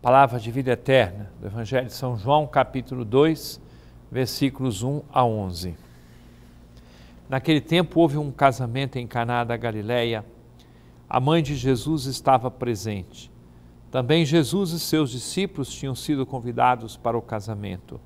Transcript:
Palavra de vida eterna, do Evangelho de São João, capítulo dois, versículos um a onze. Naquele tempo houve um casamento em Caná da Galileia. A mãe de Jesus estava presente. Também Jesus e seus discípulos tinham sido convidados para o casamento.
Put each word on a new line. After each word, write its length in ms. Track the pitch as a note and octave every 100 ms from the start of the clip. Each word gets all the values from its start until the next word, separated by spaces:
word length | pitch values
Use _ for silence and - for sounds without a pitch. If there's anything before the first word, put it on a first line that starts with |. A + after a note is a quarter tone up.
| -
Palavra 340 | C3 C3+ B2
de 120 | A2
vida 180 | A#2+ C3
eterna, 600 | A#2+ - C3+ G2+ F#2+ F#2+ -
do 60 | G2+
Evangelho 400 | G#2+ A2 B2+ B2+
de 60 |
São 220 | - C3 A#2
João, 300 | G2 D3+ D3
capítulo 580 | C#3+ B2+ C3+ A#2+ B2+
dois, 560 | A2+ B2 D#3 D#3 - - - - - - -
versículos 720 | A#2 B2+ - C#3 - C3 G2
um 180 | B2 C#3+ -
a 140 | - B2
onze. 500 | A2 F#2+ F2 F2+ E2 - - - - - - - - - - - - - - -
Naquele 320 | C3 C#3+ D#3
tempo 400 | - E3 E3+ D#3+
houve 160 | E3 D3
um 160 | D3
casamento 680 | - C#3 B2 B2 B2 C3+ B2+
em 80 | A#2+
Caná 360 | B2 A#2 A#2+
da 140 | A#2+ A#2
Galileia. 680 | A#2 G#2+ G#2 B2 A#2 A2+ G#2 - - - - - - - -
A 100 | B2+
mãe 220 | C3 E3
de 140 | C#3+ C#3+
Jesus 500 | C3 B2+ B2 D#3 C3
estava 460 | B2+ - C3 B2
presente. 800 | - A#2+ G#2+ G#2+ G2+ F2 - - - - - - - -
Também 340 | C3 B2 D#3+
Jesus 460 | D3+ E3 C3 F#3 F#3+
e 60 | E3
seus 300 | - D#3 C#3+
discípulos 640 | A#2+ - - F#3+ - C3+
tinham 220 | - C#3 B2
sido 280 | - C#3+
convidados 720 | C3 C3+ A#2 A#2 B2 B2 A2+ -
para 220 | A#2 A#2
o 40 |
casamento. 760 | - A2 G2+ G#2 G#2 F#2 - -